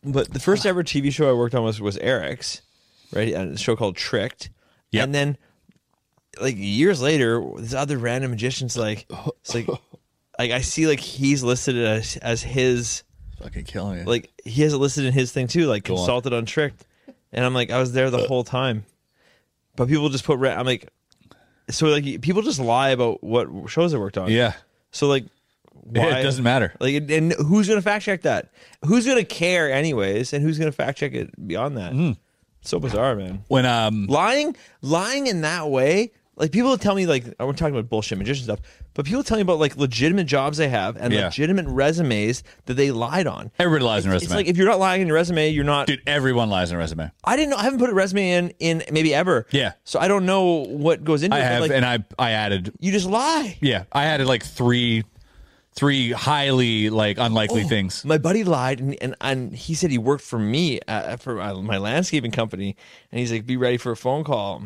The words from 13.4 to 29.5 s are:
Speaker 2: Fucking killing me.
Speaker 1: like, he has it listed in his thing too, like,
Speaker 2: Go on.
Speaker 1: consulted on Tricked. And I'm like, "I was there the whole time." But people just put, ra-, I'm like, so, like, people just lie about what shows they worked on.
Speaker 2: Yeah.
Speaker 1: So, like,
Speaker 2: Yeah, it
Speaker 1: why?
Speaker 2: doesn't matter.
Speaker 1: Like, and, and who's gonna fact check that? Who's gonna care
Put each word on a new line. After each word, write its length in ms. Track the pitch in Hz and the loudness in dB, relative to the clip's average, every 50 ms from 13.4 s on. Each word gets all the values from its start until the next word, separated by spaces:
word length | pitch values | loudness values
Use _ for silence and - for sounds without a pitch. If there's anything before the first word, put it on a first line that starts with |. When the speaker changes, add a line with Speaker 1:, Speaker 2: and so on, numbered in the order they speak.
Speaker 2:
Fucking 240 | - - - - - | -16 -12 -12 -12 -12
killing 340 | - - 101 90 101 95 87 | -8 -8 -8 -6 -6 -6 -6
me. 40 | 87 | -2
Speaker 1:
like, 260 | - 117 117 - - _ - - | -2 -2 -2 -2 -8 _ -20 -14
he 180 | - 113 131 151 | -6 0 2 2
has 100 | 151 147 | 4 4
it 40 | 139 | 2
listed 260 | 139 143 127 147 139 | 0 0 0 0 0
in 80 | 131 123 | 2 2
his 200 | 139 127 123 - | 2 0 0 -2
thing 140 | 139 127 | -4 -4
too, 200 | 120 - 170 170 | 0 2 2 2
like, 180 | 147 113 104 98 | 2 2 0 0
Speaker 2:
Go 100 | - 92 | -2 -2
on. 40 | 90 | 0
Speaker 1:
consulted 340 | 90 131 123 123 120 135 120 | 2 2 0 0 0 -2 -2
on 120 | 117 113 | -2 -4
Tricked. 380 | 107 - - 151 143 - - - _ _ _ _ - - _ _ _ - | -2 -2 -2 -2 -2 -4 -10 -20 _ _ _ _ -20 -20 _ _ _ -4
And 120 | 117 123 | -2 -2
I'm 100 | 127 127 | 0 0
like, 160 | 127 120 - | 0 -2 0
"I 80 | - 127 | 0 0
was 140 | 131 127 120 | 0 0 2
there 180 | 131 131 131 | 2 2 2
the 160 | 123 123 127 | 2 0 0
whole 160 | 123 135 127 120 | 2 0 -2 -2
time." 420 | - - 127 131 131 117 110 104 _ _ _ _ _ _ _ _ _ _ _ _ _ _ _ _ _ _ | -2 -2 -2 0 0 -2 -4 -6 _ _ _ _ _ _ _ _ _ _ _ _ _ _ _ _ _ _
But 100 | - 127 123 | -2 0 2
people 200 | 151 156 147 151 | 2 2 2 0
just 160 | 135 131 - | -2 -2 0
put, 140 | - 151 123 | 0 0 2
ra-, 100 | 131 135 98 | 2 0 0
I'm 100 | 85 123 | 0 -2
like, 220 | 127 127 107 - - _ _ _ _ _ _ _ _ - _ _ _ _ _ _ - | -2 -2 -2 -4 -16 _ _ _ _ _ _ _ _ -20 _ _ _ _ _ _ -10
so, 160 | 120 - 160 | -4 0 2
like, 340 | 156 151 151 143 139 120 82 123 | 4 4 2 2 -2 -6 -4 -2
people 200 | 147 180 202 214 | 0 0 0 0
just 160 | 269 269 139 | 0 -2 -2
lie 300 | 131 117 117 123 135 135 | 0 2 2 2 4 2
about 340 | 131 123 123 117 104 - - | 2 2 2 0 0 -2 -4
what 480 | 95 110 120 107 65 67 98 - - | 0 0 0 0 0 -6 -12 -12 -4
shows 220 | - - 170 175 156 | 0 2 2 2 2
they 60 | 127 | -2
worked 200 | 101 98 - 101 | -2 -2 -4 -4
on. 100 | 95 92 110 | 0 2 4
Speaker 2:
Yeah. 220 | 117 123 113 101 - - _ _ _ _ _ | 4 4 2 0 -4 -14 _ _ _ _ _
Speaker 1:
So, 160 | - - - | -4 0 2
like, 200 | 143 143 135 113 95 _ _ _ _ _ _ _ - _ - - - 113 | 2 2 2 0 -4 _ _ _ _ _ _ _ -20 _ -20 -18 -4 0
Speaker 2:
Yeah, 140 | 110 113 | 2 2
it 60 | 165 143 | 2 2
Speaker 1:
why? 80 | 131 131 | 2 2
Speaker 2:
doesn't 180 | 139 131 131 123 | 0 0 2 2
matter. 320 | 120 123 135 113 87 - - | 4 4 4 2 0 -2 -2
Speaker 1:
Like, 140 | - 131 139 | -2 0 0
and, 120 | 147 147 139 | 0 -2 0
and 220 | 151 160 156 165 170 | 0 2 2 2 2
who's 340 | - - 147 180 214 214 185 | 2 2 4 4 4 4 4
gonna 120 | 220 208 175 | 2 2 2
fact 220 | 208 208 214 - | 0 -2 -2 -2
check 180 | - 196 175 - | -2 -4 0 0
that? 280 | 156 120 95 - - _ _ - - - _ - | 0 0 0 -2 -6 _ _ -20 -20 -20 _ 0
Who's 220 | 143 202 247 226 | 4 4 4 4
gonna 180 | 254 269 247 196 | 4 2 2 2
care 480 | - - - 170 175 | 0 -2 -2 0 2